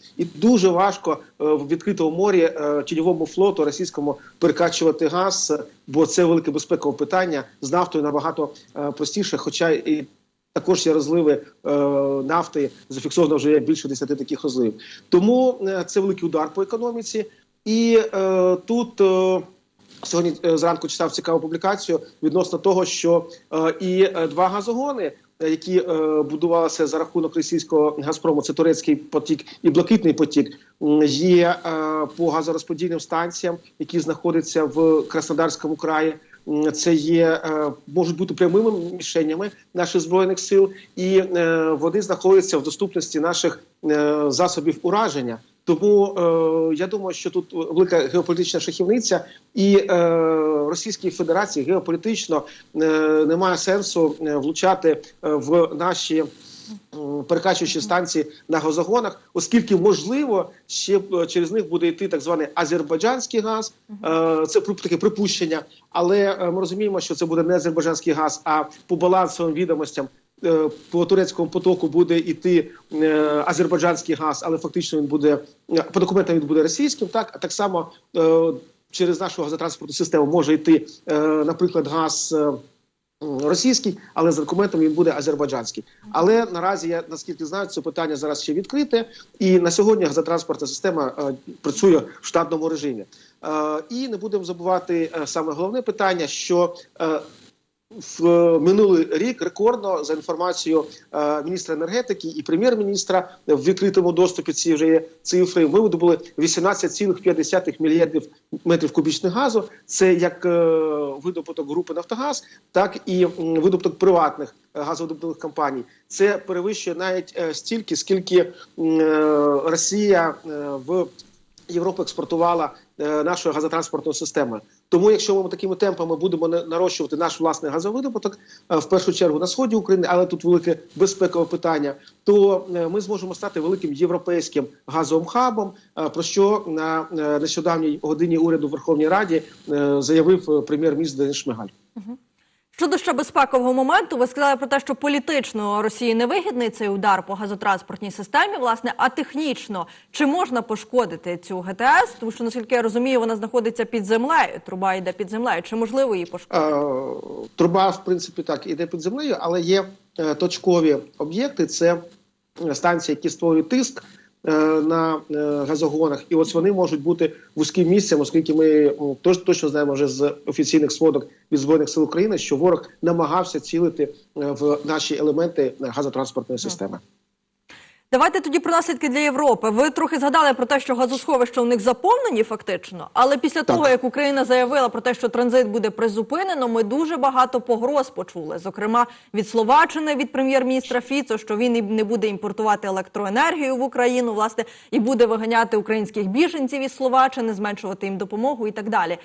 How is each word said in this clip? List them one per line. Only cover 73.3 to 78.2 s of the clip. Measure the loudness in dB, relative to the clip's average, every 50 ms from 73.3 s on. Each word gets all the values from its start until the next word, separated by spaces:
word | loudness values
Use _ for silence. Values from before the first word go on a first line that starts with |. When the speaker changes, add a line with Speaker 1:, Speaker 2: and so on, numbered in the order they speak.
| 2 0 0
Speaker 1:
азербайджанський | 0 0 0 0 2 2 2 2 2 0 0 -2 -4 -4
газ, | -2 -2 -4 -4 -4 -4
але | -4 -4 -4
фактично | -4 -4 -6 -6 -6 -2 -2 -2
він | -2 0
буде, | -2 2 2 2 2 2 -2 -8 -20 _ _ -4
е, | -2 -2
по | -2 0 0 0
документам | 0 2 2 0 2 2 2 0
він | 2 2
буде | 2 2 2
російським, | 2 2 0 -2 -2 -2 -2 -6 -4
так? | -2 -4 -4 -4 -8
А | -10
так | -10 -8
само, | -6 -4 -4 -2 -2 -2 -4 -6 -12 _ _ _ -2
е, | 2